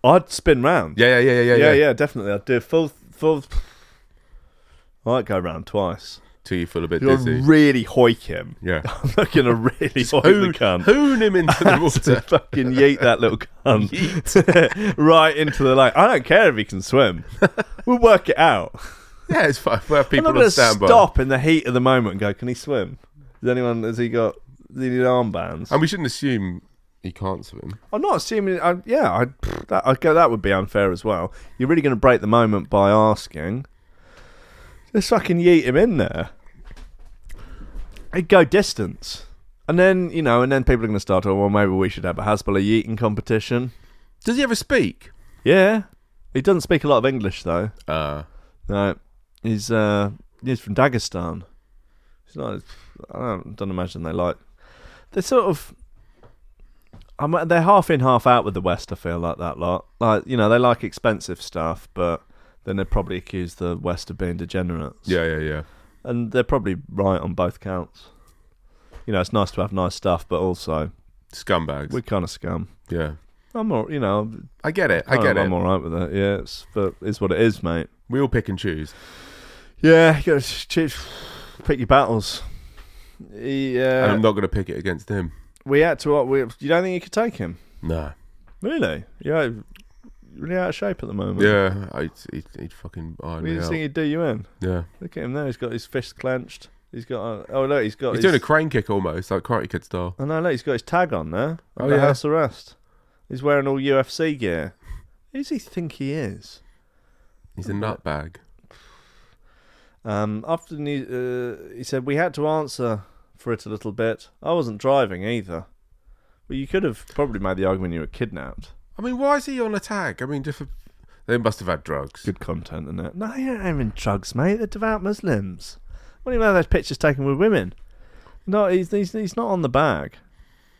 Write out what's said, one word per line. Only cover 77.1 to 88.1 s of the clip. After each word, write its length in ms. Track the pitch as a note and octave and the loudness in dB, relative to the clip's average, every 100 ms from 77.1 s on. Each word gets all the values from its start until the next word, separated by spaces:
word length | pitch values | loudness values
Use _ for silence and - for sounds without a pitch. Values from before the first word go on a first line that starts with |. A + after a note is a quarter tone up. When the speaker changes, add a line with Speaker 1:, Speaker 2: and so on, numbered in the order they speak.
| G#2 | -4
Speaker 1:
what 100 | G2 | -2
it 80 | F2 | 2
is, 240 | A2+ G#2 | 2 2
mate. 240 | F2 E2 - _ _ | -4 -4 -6 _ _
Speaker 2:
We 100 | B2+ | -2
all 80 | C#3 | 0
pick 220 | A#2+ G#2+ | -2 -4
and 100 | F#2 | -6
choose. 340 | G2+ D#2 D2+ - - - - - - - - - | -6 -6 -10 -16 -20 -20 -20 -20 -20 -20 -20 0
Speaker 1:
Yeah, 360 | D#3 E3 E3 D3+ | 6 8 8 4
you 60 | |
gotta 180 | D#3+ D3 | 2 0
ch-, 260 | B2+ - - | -2 -10 -6
ch-, 300 | - D#3 - - - - - - - | -2 -2 -6 -14 -16 -18 -18 -20 -10
pick 140 | - C3 | -4 -2
your 80 | A2+ | 4
battles. 540 | C3+ A#2 A2+ G2+ - - - - - - - - - - | 4 4 0 -4 -10 -12 -16 -18 -20 -20 -20 -20 -20 -20
He, 460 | G2+ A#2+ C3+ C3+ B2 | -12 -6 -4 -2 0
uh, 240 | C3 C3 | 2 2
Speaker 2:
And 80 | B2+ | 2
I'm 80 | G#2 | 4
not 120 | A2 | 2
gonna 140 | G#2 G2 | 2 -2
pick 200 | G#2+ F#2+ | -2 -6
it 80 | - | -6
against 300 | F#2 F2 - | -6 -6 -6
him. 220 | G2+ F2 - - _ - | -6 -6 -10 -20 _ 0
Speaker 1:
We 140 | C#3 | 2
had 200 | E3 D3 | 2 0
to, 180 | D3 D3 | 0 0
uh, 60 | |
we, 160 | C3 C3+ | 2 0
you 280 | A#2+ - C#3 | -2 -8 0
don't 160 | E3 | 0
think 100 | F#3 | 0
you 80 | F3+ | -6
could 100 | - | -6
take 240 | - A#3 - | -4 -4 -4
him? 200 | F2 E2+ - - | -10 -10 -18 -12
Speaker 2:
No. 300 | D#2 E2 D2 | -6 -6 -6